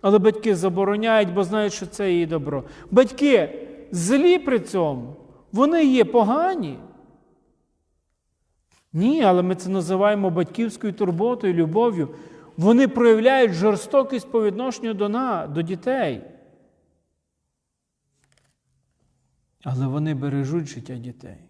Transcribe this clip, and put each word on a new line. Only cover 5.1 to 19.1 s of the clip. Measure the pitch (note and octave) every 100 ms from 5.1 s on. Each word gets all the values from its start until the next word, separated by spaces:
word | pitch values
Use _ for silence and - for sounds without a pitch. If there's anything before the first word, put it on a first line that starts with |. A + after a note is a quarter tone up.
| C#3+ - - _
вони | G3+ C#4+ E4
є | D4 C4
погані. | G#3+ B3 G#3 C4+ F4 F#4 E3+ B2 - - _ _ _ _ _ _ _ _ _ _ _ _ _ _ _ _ _ _ _ D#3
Ні, | G#3+ D#4+
але | A3 F3+
ми | F3+
це | F3+ F#3
називаємо | F#3+ E3 F#3 G3+ G#3 F#3+
батьківською | E3 F3 - A3+ G#3+ G#3+
турботою, | F#3+ F#3+ E3+ A3 B3 G#3
любов'ю. | E3+ D#3+ F3+ A#3+ F#3+ C#3 - - - - -
Вони | F3+ A#3 C4+
проявляють | - A#3+ A3 A#3 C4+ A#3
жорстокість | E3+ G#3 G#3 - C#4 C4+ B3+ -
по | A#3
відношенню | G#3+ G3 B3+ A#3+ A3+
до | G3+ G#3
на-, | A3 C4 F#3+ D#3
до | D3
дітей. | E3 F3+ B3 C4 F#3 A2+ - - _ _ _ _ _ _ _ _ _ _ _ _ _ _ _ _ _ _ _ _ _ _ _ _ _ _ _